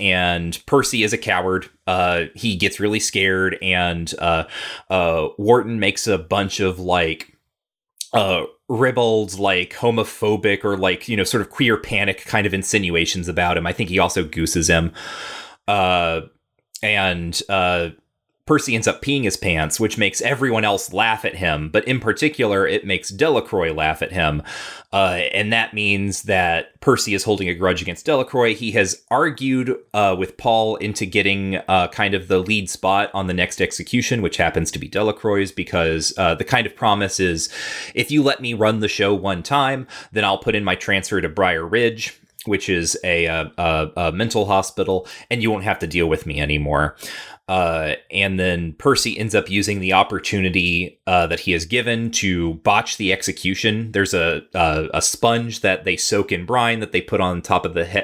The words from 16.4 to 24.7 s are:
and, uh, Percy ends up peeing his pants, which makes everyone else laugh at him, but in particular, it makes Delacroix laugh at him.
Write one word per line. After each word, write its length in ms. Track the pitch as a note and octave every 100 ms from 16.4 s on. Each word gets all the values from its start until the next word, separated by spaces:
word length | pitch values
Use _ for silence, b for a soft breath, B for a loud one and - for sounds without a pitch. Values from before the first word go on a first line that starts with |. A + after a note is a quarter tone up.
| _ _ _ -
and, 580 | G#2+ G2+ F#2+ F2 E2+ - -
uh, 420 | G2 F2+ F2 E2+ - _ _ _ _ -
Percy 280 | D3+ -
ends 120 | A2+ A2
up 140 | -
peeing 240 | C#3+ C#3+
his 140 | G#2+ -
pants, 420 | G2 D#2+ D#2 -
which 160 | A2 -
makes 240 | G2+ -
everyone 440 | A#2 C3 C3 A2 G#2
else 260 | G2 -
laugh 320 | F#2 A2+ G#2+
at 100 | - F2
him, 340 | F2 D2+ D#2
but 120 | G#2+ B2+
in 100 | B2+
particular, 680 | A#2 G#2 D#3 D3+ A2 G2 E2+
it 180 | G#2 G2
makes 220 | F#2 -
Delacroix 640 | G2 D#3 B2 - G2+ E2
laugh 300 | D#2 D#2 D#2
at 100 | -
him. 300 | F2+ D#2 D2+ B B B